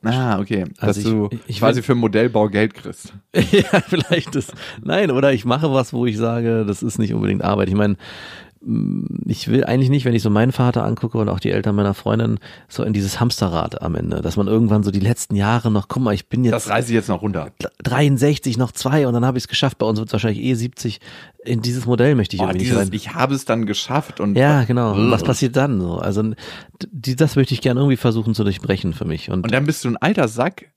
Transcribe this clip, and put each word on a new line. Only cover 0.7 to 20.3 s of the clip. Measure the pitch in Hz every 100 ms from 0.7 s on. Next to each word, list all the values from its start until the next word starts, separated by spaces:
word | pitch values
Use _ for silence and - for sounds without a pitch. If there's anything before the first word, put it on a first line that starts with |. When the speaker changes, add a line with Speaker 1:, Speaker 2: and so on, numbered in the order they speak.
| -
Speaker 2:
Also | 107
Speaker 1:
Dass | 101
Speaker 2:
ich, |
Speaker 1:
du | 110 110 104 117 -
Speaker 2:
ich | 101
Speaker 1:
quasi | 113 123
Speaker 2:
will |
Speaker 1:
für | 113 120
Modellbau | 113 107 120 113 107
Geld | 101 107
kriegst. | - - - - -
Speaker 2:
<laughs> | _ - -
Ja, | 202 196 196 -
vielleicht | 180 - 175 - 139
ist, | - - - -
nein, | 113 165 196
oder | 131 139
ich | 127
mache | 117 127 156
was, | 135 127
wo | 123 120
ich | 107
sage, | 117 117 117 113
das | 104 98
ist | 120 -
nicht | 107
unbedingt | 110 104 98
Arbeit. | 92 101 95
Ich |
meine, | 98 104 98 - - - - - _
mm, | - 113 50 50 - - -
ich | - -
will | 117
eigentlich | - 123 131
nicht, | 139
wenn | 123
ich | 117
so | 107
meinen | 104 120
Vater | - 123 120
angucke | 110 113 113 113
und | 104
auch | 95
die | 101
Eltern | 98 101
meiner | 104 101
Freundin, | 98 107 110 113 110 - - -
so | -
in | 113
dieses | 101 98 -
Hamsterrad | 117 - 98 82 80 -
am | 85 80
Ende, | 80 78
dass | 78 101
man | 101
irgendwann | 110 117 107
so | 101
die | 98
letzten | 101 120 -
Jahre | 104 101 117 113
noch, | 104 -
guck | -
mal, | 123
ich | 98 -
bin | -
jetzt | 123
Speaker 1:
Das | 113 110
reiße | 104 120
ich |
jetzt | 113 98
noch | 87
runter. | 107 90 76 _ - _
Speaker 2:
dreiundsechzig, | - 123 147 135 143 147 135 113
noch | 127
zwei | - 131 151 135
und |
dann | 120 127
habe | 127
ich |
es | -
geschafft. | - 135 -
Bei | 113
uns | 107
wird's | 110
wahrscheinlich | 107 113